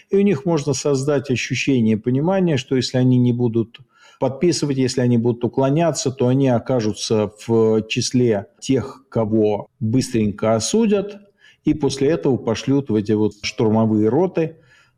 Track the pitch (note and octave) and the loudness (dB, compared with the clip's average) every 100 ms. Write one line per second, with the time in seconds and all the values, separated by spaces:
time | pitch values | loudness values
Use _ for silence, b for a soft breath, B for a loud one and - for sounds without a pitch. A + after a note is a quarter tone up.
0 | B G3 G3+ F#3+ F3+ E3 C#3+ B2+ D3 C#3 | B 0 2 0 0 -2 0 -2 0 0
1 | C#3 C#3+ C3 B2 - B2+ - C3 A2 A2 | 0 -2 0 -4 -4 -4 0 2 2 0
2 | - C3 D#3+ G3 F3+ C#3 - C3 A#2+ B2+ | 0 0 0 0 0 0 -2 -2 0 0
3 | B2+ B2+ B2 A#2+ B2 A2+ A2+ - _ b | 2 4 2 2 0 0 -4 -8 _ b
4 | b b C3+ C3+ F3 D#3 D3 C3 B2+ C3+ | b b -4 0 0 0 -2 0 -2 0
5 | B2 A#2+ A#2+ A#2 A2+ - C3+ D3 E3+ - | 2 2 0 -2 -2 0 0 2 0 0
6 | C3 B2 B2 C3 C3+ A#2 - B2+ G#2+ G2+ | -4 0 0 2 2 0 0 -2 -2 -4
7 | - A2 G#2 - - A2+ A2 A2 G#2+ B2+ | -2 0 -2 -6 -2 2 2 2 -2 -4
8 | A2+ B2+ A#2+ G2+ - _ - C3 G#2 - | -2 0 2 0 -4 _ -2 -2 -2 -12
9 | _ A#2 G#2+ A2 G#2+ G2+ - - A2 C3 | _ -4 0 2 2 0 -8 -8 -2 0
10 | B2 A#2 G#2+ G2 A2 A2+ - G#3+ A3+ G3+ | 0 0 -2 0 0 0 0 0 2 0
11 | G3 - _ b b b - D3+ C3+ - | -2 -10 _ b b b -2 0 -2 0
12 | C#3 E3 D3 A#2+ - G#2+ - C#3 C3 G#2+ | 0 0 0 -2 -2 -4 0 -2 0 -2
13 | G#2 G#2+ G#2+ - - - A2+ A2 A2 G#2+ | 0 0 0 -2 -8 -2 0 2 2 2
14 | G#2+ C3 F#3 F3+ D#3+ - b b b | 2 2 0 0 -4 -6 b b b